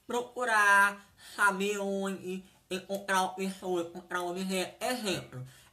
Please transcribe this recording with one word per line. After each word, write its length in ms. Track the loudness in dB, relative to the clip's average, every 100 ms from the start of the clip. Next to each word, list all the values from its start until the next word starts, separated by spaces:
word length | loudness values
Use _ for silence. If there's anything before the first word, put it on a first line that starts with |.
| -6
Procurar, 1000 | -4 -4 -4 2 4 8 8 6 2 -12 _ -12 2
saber 420 | 2 2 0 -2
onde, 640 | -2 -2 -4 -6 -6 -8 -10 _ _
encontrar 500 | -8 -6 -6 0 0
uma 120 | 0
pessoa, 480 | -2 -6 -6 -2 -2
encontrar 400 | -2 -10 -6 -4
um 80 | -4
objeto. 520 | -4 -2 -2 -4 -4
Exemplo. 640 | -4 -2 -2 -4 -6 -12 -14 -18 -20